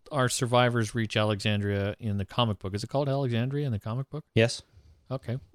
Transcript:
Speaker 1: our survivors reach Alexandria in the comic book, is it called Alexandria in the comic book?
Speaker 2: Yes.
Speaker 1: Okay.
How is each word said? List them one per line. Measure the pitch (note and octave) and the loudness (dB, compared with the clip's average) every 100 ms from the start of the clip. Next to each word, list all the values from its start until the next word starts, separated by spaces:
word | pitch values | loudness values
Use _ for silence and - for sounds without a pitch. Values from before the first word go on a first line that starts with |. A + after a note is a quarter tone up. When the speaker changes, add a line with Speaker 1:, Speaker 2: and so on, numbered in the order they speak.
| - | -6
Speaker 1:
our | D3 B2 | 0 0
survivors | - B2 B2 B2 A#2 G#2+ | 2 2 4 4 2 0
reach | A#2+ A2 A2 | -2 0 2
Alexandria | G#2+ G#2 A2 G#2 G2+ G2+ G2 - | 2 2 0 0 0 0 -2 -4
in | A2 G2+ | -4 -4
the | F#2+ | -2
comic | - A#2 G2 | 0 0 0
book, | F#2+ G2 | -4 -6
is | |
it | A2+ | -4
called | C3+ C#3+ | -2 -2
Alexandria | C3+ C3+ A#2 B2+ C#3+ C#3+ | 0 0 -2 -2 -2 -2
in | |
the | G#2+ | -4
comic | A2 A#2+ C3+ | -4 -6 -8
book? | D3 - - | -12 -2 4
Speaker 2:
Yes. | A#2 - - _ - _ - | 4 2 -14 _ -20 _ -12
Speaker 1:
Okay. | C3 - C3+ - | -10 -8 -10 -10